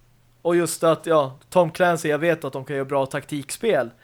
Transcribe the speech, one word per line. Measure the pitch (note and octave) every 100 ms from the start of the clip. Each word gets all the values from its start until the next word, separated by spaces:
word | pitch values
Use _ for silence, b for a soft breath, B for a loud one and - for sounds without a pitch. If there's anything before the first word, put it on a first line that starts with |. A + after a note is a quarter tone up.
| _ _ _ _
och | E3 F3
just | E3 -
att, | E3 D#3+ E3
ja, | D#3 C3+ C3 -
Tom | F#3 E3
Clancy, | E3 F3+ E3 D#3
jag | D3
vet | E3+ D#3+
att | -
de | C#3
kan | C3+ C#3
göra |
bra | C3+ C#3+ C3+
taktikspel. | D3 - D3 C3+ - A3+ D#3 A#2 -